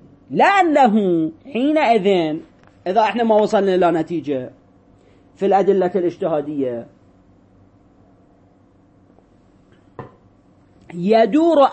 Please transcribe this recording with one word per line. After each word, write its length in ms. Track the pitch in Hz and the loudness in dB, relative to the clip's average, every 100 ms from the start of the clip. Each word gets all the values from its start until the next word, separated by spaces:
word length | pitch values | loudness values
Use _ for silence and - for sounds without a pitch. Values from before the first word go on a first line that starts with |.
| - - _ | -20 -20 _
لأنه 1000 | 160 311 392 349 294 254 214 196 165 156 - - | 0 2 2 2 4 4 2 0 0 -4 -8 -12
حينئذ 840 | 220 277 311 247 226 185 185 160 156 - _ - _ - | -4 -2 0 2 2 2 0 -2 -6 -12 _ -20 _ -4
إذا 140 | 202 | 0
إحنا 220 | 214 208 | 0 0
ما 120 | 226 214 | 0 2
وصلنا 400 | 208 220 196 185 | 2 0 0 2
إلى 160 | 175 | 0
نتيجة 600 | 165 156 170 135 131 123 - _ _ _ _ _ _ _ _ | 0 -4 -6 -4 -6 -8 -16 _ _ _ _ _ _ _ _
في 100 | 190 | 0
الأدلة 460 | 196 190 196 180 190 | 2 2 0 0 -2
الاجتهادية 920 | 175 - 180 156 147 147 131 117 - _ _ _ _ _ _ _ _ _ _ _ _ _ _ _ _ _ _ _ _ _ _ _ _ _ _ _ _ _ _ - - _ _ _ _ _ _ _ _ | -4 -4 -4 -4 -4 -6 -6 -6 -14 _ _ _ _ _ _ _ _ _ _ _ _ _ _ _ _ _ _ _ _ _ _ _ _ _ _ _ _ _ _ -20 -20 _ _ _ _ _ _ _ _
يدور 720 | 170 185 220 220 285 339 302 269 | -6 0 2 2 2 2 4 2